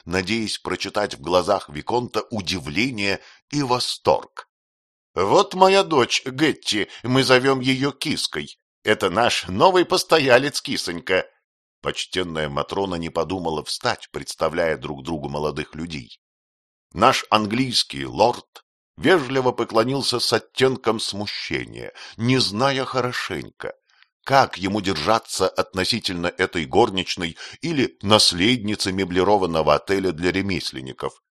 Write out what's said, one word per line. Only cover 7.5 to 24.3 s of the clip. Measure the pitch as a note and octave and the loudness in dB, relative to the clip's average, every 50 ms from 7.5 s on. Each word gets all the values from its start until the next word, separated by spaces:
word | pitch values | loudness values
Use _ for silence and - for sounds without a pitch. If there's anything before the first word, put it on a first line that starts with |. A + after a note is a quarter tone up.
| C3+ C3 | 2 2
её | B2 C3 C3 B2+ C3+ C#3+ C3 | 2 0 0 0 0 -2 -4
Киской. | - - D#3+ G#2+ D2 - - - D#2 D2 C#2+ - _ _ _ _ _ - | -4 -6 -4 -4 -4 -4 -6 -6 -6 -10 -10 -14 _ _ _ _ _ 0
Это | G#2+ G#2+ - G#2 F#2+ | 0 2 2 2 0
наш | F2 G#2+ B2 G#2+ - - - - | 2 2 2 2 2 -2 -4 -4
новый | F#2 G#2+ D#3 F#3+ F3+ F#3 E3 | 0 4 4 6 6 6 2
постоялец, | - F#3 F3+ - - E3+ D#3+ C#3 C3+ A#2+ B2+ C#3 C#3+ - - | 2 2 -2 0 2 2 4 6 6 6 6 6 4 -4 -6
Кисонька". | - D3+ A2 F2+ - F#2 F2 E2+ - - F#2+ F#2 - - _ _ _ _ _ _ _ _ _ _ | -6 -6 -6 -6 -4 -6 -8 -6 -2 0 0 0 0 -2 _ _ _ _ _ _ _ _ _ _
Почтенная | - C#2+ D2 - - - - F2+ F#2 F2 D#2+ D#2 D#2 D2 | -8 -6 -6 -6 -6 -6 -4 -4 -4 -2 -2 -4 -4 -2
Матрона | C#2+ D2 C#2+ - - G2 G2 F#2+ F2+ | -2 -4 -4 -2 -2 -2 -2 -2 -2
не | E2+ E2 D#2+ | -4 -6 -4
подумала | - E2 D#2+ D2+ F#2+ F#2+ E2+ E2 D#2 D2+ D2 | -2 -2 -2 -2 -2 -4 -4 -4 -4 -4 -6
встать, | - - - - A#2+ G2+ - - - | -6 -8 -6 -4 -4 -4 -6 -8 -12
представляя | - D2 C#2+ - - - F2 D#2+ D2+ F2 E2+ E2 D#2 | -12 -12 -10 -10 -6 -2 -2 -2 0 0 0 0 -2
друг | C2+ C2+ D2 D2 C#2 C2 | -4 -6 -10 -10 -10 -8
другу | E2 E2 D2+ C#2+ C#2+ | -8 -8 -6 -6 -6
молодых | C#2 D2+ D2+ D2+ C#2+ D2+ D2 - - | -6 -4 -4 -4 -4 -6 -8 -10 -10
людей. | D2+ E2 E2 D#2+ C#2 A#1+ - - _ _ _ _ _ _ _ _ _ _ _ _ _ _ _ - | -12 -10 -10 -10 -12 -14 -16 -20 _ _ _ _ _ _ _ _ _ _ _ _ _ _ _ -2
Наш | D#2 A2 C3 A#2+ - - - | 2 4 4 4 2 0 2
английский | G#2+ G#2+ G#2+ G2 A2 B2 C3+ B2+ A2 - - - - C#2 C2+ | 2 2 2 2 -2 -2 -2 -2 -2 -2 -2 -4 -4 -8 -8
лорд | C2 A#1+ E2 G#2 A#2+ A#2+ A2 - _ - - _ _ _ _ _ _ _ | -4 0 2 2 2 2 -2 -8 _ -20 -20 _ _ _ _ _ _ _
вежливо | - E2+ C#3+ F#3+ E3+ C3 A#2+ C3+ C3+ B2+ B2 - | -2 2 4 4 4 2 0 -2 0 0 0 0
поклонился | - A2+ - G#2 A2+ A2+ B2+ C3+ C#3 A2+ - B2 A#2 | 0 -2 0 2 2 2 2 0 -2 -2 -2 -2 -2
с | - - B2 | -2 0 0
оттенком | A2 - _ - - C3 C3 C3 - - A2+ A2 A2 | 0 -2 _ -2 2 2 2 2 0 -2 -2 -2 -2
смущения, | - - - G2 G#2 - - - - - D#2 C2 A#1+ A1 A1 A#1 A#1+ G#1 - - - - - | -2 -6 -6 -8 -8 -8 -8 -10 -8 -6 -6 -6 -6 -6 -12 -14 -14 -14 -14 -16 -20 -18 -10
не | - A2+ B2 C3 C3 | -4 0 2 2 2
зная | F#2 F#2 G2+ G#2+ C3 C#3 C3+ C3+ B2+ | 0 0 -2 0 0 0 0 0 -4
хорошенько, | - - B2+ A#2+ B2 A#2+ - - - F#2 D2 A#1+ G1+ - - - - - _ _ _ _ _ _ _ _ _ - | -4 -2 -2 -2 -2 -4 -6 -6 -6 -6 -8 -8 -10 -14 -14 -12 -12 -12 _ _ _ _ _ _ _ _ _ -4
как | - | 2